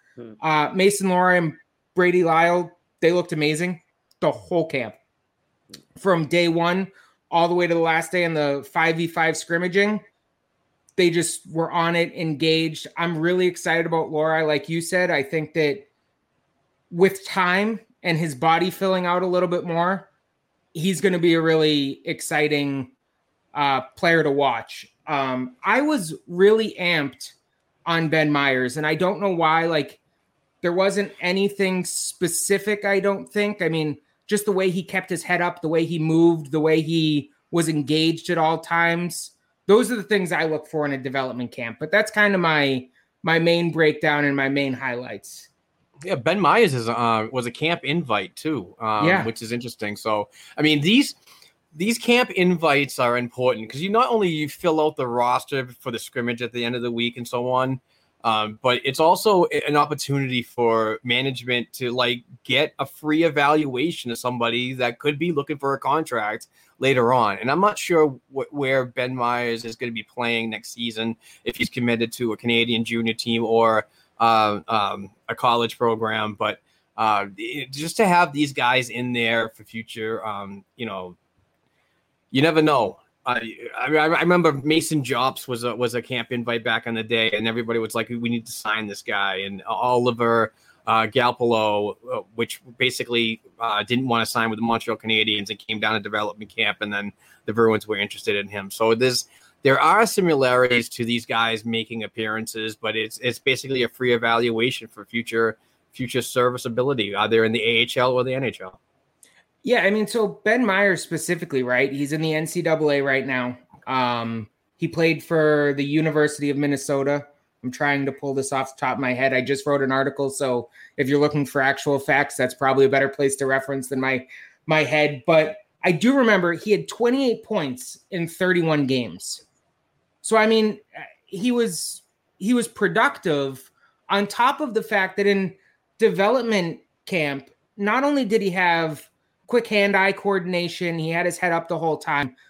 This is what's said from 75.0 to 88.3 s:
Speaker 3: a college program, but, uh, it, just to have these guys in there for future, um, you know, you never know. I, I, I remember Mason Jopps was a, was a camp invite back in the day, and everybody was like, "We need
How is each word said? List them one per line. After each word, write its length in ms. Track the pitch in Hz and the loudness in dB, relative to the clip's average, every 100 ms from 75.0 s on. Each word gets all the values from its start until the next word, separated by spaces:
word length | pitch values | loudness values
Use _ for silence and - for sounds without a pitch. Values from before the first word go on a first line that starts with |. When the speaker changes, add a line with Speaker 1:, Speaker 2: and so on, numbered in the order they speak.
| 98 _ - | -10 _ -12
Speaker 3:
a 60 | 113 | -2
college 420 | 127 117 117 - | 0 2 0 -2
program, 560 | 117 110 110 110 107 | -2 0 -2 -2 -4
but, 280 | 101 107 98 _ _ _ - | -4 -4 -4 _ _ _ -2
uh, 300 | 110 104 101 98 | 0 0 -2 -8
it, 320 | 110 139 131 | -10 -10 -10
just 260 | 139 160 - | -10 -6 0
to 100 | 208 | 4
have 260 | 175 175 | 4 4
these 200 | 139 151 | 2 -2
guys 360 | 135 123 127 123 | 0 2 2 0
in 240 | 117 123 | -4 -4
there 360 | 120 113 117 113 | 0 0 0 -2
for 140 | - | -6
future, 640 | 107 113 113 117 110 110 110 | -16 -14 -12 -8 -6 -6 -8
um, 400 | 101 101 98 - - | -10 -10 -16 -18 -12
you 100 | 117 | -10
know, 280 | 95 92 90 _ _ _ _ _ _ _ _ _ _ _ | -10 -12 -16 _ _ _ _ _ _ _ _ _ _ _
you 100 | 131 | 2
never 220 | 156 156 | 4 4
know. 340 | 156 139 101 - _ _ - | 4 4 0 -4 _ _ -4
I, 300 | 120 113 85 117 - | -4 -4 -12 -12 -6
I, 120 | 127 | 0
I 340 | 156 156 160 | 2 2 2
remember 320 | 165 180 165 | 4 4 4
Mason 500 | 143 139 160 156 156 | 0 2 0 2 -2
Jopps 440 | 123 123 131 - - | -2 0 -2 -2 -8
was 160 | 120 | -6
a, 120 | 120 110 | -4 -2
was 200 | 120 120 | -2 -4
a 60 | |
camp 300 | - 123 113 | -6 -6 -6
invite 320 | 123 117 117 | -6 -4 -4
back 220 | 117 113 117 | -2 -2 -2
in 80 | |
the 80 | 113 | -6
day, 300 | 110 117 113 | -2 0 0
and 160 | 107 113 | 0 -2
everybody 320 | 113 113 117 | -4 -2 -4
was 160 | 113 117 | -2 -4
like, 120 | 113 | -4
"We 220 | 120 | -4
need 160 | 117 | -4